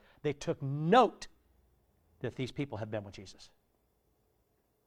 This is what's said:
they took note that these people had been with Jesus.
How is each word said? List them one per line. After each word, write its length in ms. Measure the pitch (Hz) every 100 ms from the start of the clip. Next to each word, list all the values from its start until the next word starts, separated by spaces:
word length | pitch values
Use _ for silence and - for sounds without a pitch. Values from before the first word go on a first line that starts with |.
| - -
they 100 | 147
took 280 | 139 - 147
note 640 | 135 143 160 233 214 - - - _ _ _ _ _ _ _ -
that 160 | 120 -
these 160 | 127
people 260 | - 139 107
had 120 | 110
been 120 | 107
with 120 | 98
Jesus. 360 | 101 95 - - _ _ _ _ _ _ _ _ _ _ _ _ _